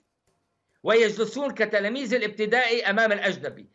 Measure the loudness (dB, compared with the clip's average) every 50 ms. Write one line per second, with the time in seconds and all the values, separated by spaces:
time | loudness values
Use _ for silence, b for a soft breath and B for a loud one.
0 | _ _ _ _ _ _ _ _ _ _ _ _ _ _ _ _ 0 2 4 4
1 | 4 4 2 -2 -4 -4 -4 -4 -4 -4 -2 -2 -2 0 0 0 0 -2 -4 -6
2 | -4 -2 -2 -2 -2 -2 -4 -4 -2 0 2 2 2 2 0 0 0 0 2 2
3 | 2 2 2 0 -2 -2 -4 -4 -8 -12 -12 -14 -20 _